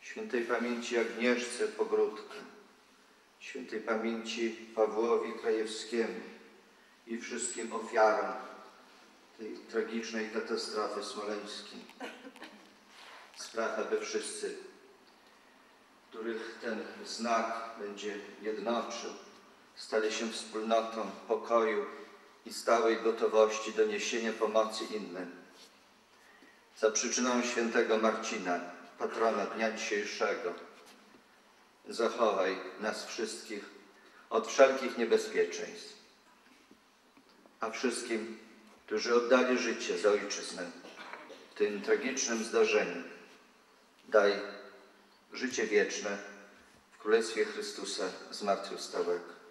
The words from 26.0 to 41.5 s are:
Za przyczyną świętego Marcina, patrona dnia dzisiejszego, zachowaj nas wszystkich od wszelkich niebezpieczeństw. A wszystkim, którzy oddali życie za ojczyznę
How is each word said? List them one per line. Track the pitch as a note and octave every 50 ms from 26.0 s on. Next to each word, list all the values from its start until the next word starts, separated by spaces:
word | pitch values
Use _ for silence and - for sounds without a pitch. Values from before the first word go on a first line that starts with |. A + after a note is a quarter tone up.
| _ _ - - - - - - - - - - _ _ _ -
Za | - A2
przyczyną | G#2+ - A#2+ A#2+ A2 A#2+ B2 B2+ B2 B2
świętego | A2+ - - A#2 A2+ A2+ A2+ B2 A2 A2 A2 G#2+
Marcina, | A2 A2 G#2+ G2+ - - A#2 G#2 F#2 F2+ F2 F2 F2 - - - - - - -
patrona | A#2 A2 A2 A2+ A2 A2+ A2 A2 A2+
dnia | - - G#2+ A2+ A2
dzisiejszego, | G#2+ - - - G#2+ G2+ G#2 - - - A2+ G#2 G2 - - - - - - - - - - - - - - - - - _ _ _ _ _ _ _ _ - _ _ _ _ -
zachowaj | G#2+ A2 A#2 A2+ - - A#2 A2 G2 F#2+ F#2 F#2+ F#2 F2+ - - - -
nas | G#2 A2 G#2+ - -
wszystkich | - - - A2+ G#2+ - - - - A2 G#2 G2+ - - - - - - - - - - - - -
od | A2 A2 A2 -
wszelkich | - - C#3 C3 C3 C3 B2 A#2+ - B2
niebezpieczeństw. | A#2 G#2+ A2 G#2+ - - - F#2+ - - - - F2 F2 - - - - - - - - - _ _ - - _ _ - - - - _ - _ _ _ _ _ _ _ _ - _ _ - - - - _ _
A | - A2
wszystkim, | A2 - - B2 A2+ - - - A2+ A2 G#2+ A2 - - - - - - - - - - -
którzy | - A2 G#2+ - - A#2+
oddali | A#2+ A#2 - C3 B2+ B2 - C3 A#2+
życie | - A2+ A2 - - - G2 F2
za | - G#2
ojczyznę | G#2 G2+ G2+ G2+ - - F2+ F2 E2+ E2+ F2+ F2 F2 - - - - - - - - - - - - - - -